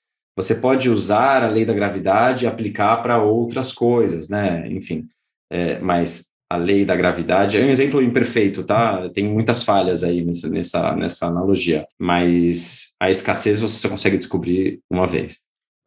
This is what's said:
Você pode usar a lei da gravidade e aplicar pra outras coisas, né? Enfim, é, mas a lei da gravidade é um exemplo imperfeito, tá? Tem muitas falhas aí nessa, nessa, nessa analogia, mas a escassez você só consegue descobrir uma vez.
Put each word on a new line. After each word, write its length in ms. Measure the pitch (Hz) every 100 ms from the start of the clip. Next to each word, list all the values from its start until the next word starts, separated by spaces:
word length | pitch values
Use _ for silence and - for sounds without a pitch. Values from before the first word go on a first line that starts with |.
| _ _ _ -
Você 200 | 92 113
pode 340 | 123 131 123
usar 540 | 107 92 104 135 135
a 40 | 117
lei 160 | 110
da 80 | 110
gravidade 720 | 101 101 95 87 101 123 127
e 40 | 120
aplicar 480 | - 107 104 104 117
pra 260 | 120 117
outras 500 | 104 113 117 120 131
coisas, 560 | - 120 120 101 85 82
né? 380 | 104 98 85 64
Enfim, 380 | 95 - 80 78 _ _ _ -
é, 300 | 87 85 -
mas 480 | 92 87 82 - - _ -
a 60 | 85
lei 280 | 87 101
da 120 | 95 90
gravidade 600 | 90 85 82 92 98 104
é 80 |
um 60 | 135
exemplo 320 | 131 139 143
imperfeito, 640 | 123 123 117 117 101 95
tá? 440 | 85 107 113 98 90
Tem 140 | -
muitas 380 | 104 107 110 113
falhas 400 | - 98 90 87
aí 220 | 85 87
nessa, 240 | 85 85 80
nessa, 480 | 87 85 87 82 82
nessa 300 | 87 - 87
analogia, 580 | 85 95 95 87 76 - -
mas 960 | 87 87 87 87 87 85 - - - -
a 80 | 92
escassez 520 | 95 - - 110 104
você 180 | 110 -
só 100 | -
consegue 300 | 98 104 95
descobrir 640 | - 90 85 90 95 - -
uma 160 | 90 92
vez. 400 | - - - _ _ _ _